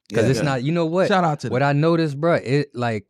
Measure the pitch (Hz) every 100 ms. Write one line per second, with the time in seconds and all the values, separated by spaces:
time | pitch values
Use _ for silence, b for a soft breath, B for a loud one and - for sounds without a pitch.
0 | - - 110 135 147 135 139 170 160 175
1 | 175 196 170 147 127 120 143 143 160 170
2 | 160 139 165 156 113 143 - 120 120 110
3 | -